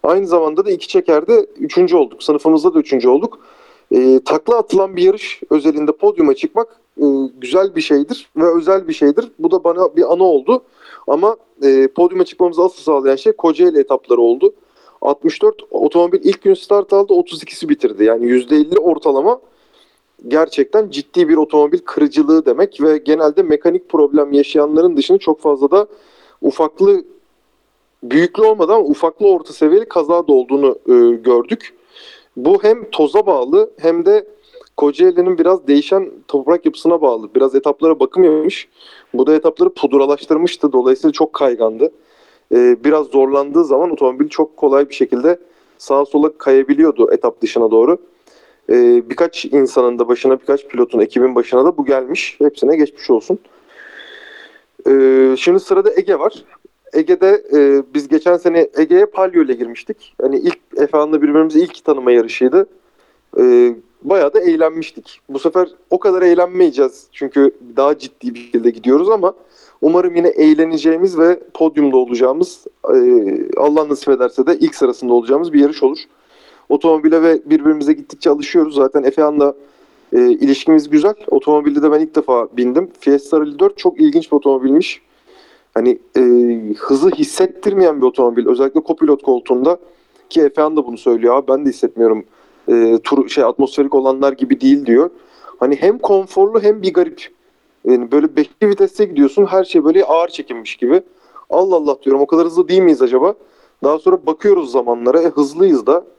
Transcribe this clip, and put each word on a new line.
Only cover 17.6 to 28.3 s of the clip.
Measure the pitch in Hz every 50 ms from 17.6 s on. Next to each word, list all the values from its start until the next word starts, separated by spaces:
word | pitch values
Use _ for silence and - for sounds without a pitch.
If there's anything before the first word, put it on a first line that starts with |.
| - 156
bitirdi. | 147 - - 113 104 95 104
Yani | 110 113 113 120
yüzde | 120 123 127 123 127 151
elli | 151 151 156 175 208
ortalama | 156 175 160 156 - 160 139 135 147 202 247 254 _ _ _ _ _ _ _ _ _ _ _ _ _ _ _ _ -
gerçekten | - - 151 165 - - - 135 - - 214 214 196
ciddi | 135 143 143 _ - 180 175 151
bir | 165
otomobil | 156 156 151 - 151 147 147 160 175
kırıcılığı | - - - - 151 143 - 151 151 143 160 160 156
demek | - 151 139 196 196 - -
ve | 143 156 151
genelde | 151 151 143 156 160 160 147 147 196 190
mekanik | 160 151 147 - 170 170 180 - _
problem | - 160 147 139 143 156 143 143 143
yaşayanların | 143 143 - - 156 147 151 151 156 170 180 165
dışında | 139 139 - 180
çok | 196 - - 156 -
fazla | - 156 143 131 139 143
da | 170 202 208 208 - _ _ _ _ _ _ _ _ _
ufaklı, | - - - - 160 151 _ - 190 196 202 185 - - _ _ _ _ _ _ _ _ _ _ _ _ _ _ _ _ _ _ -
büyüklü | 120 127 151 170 175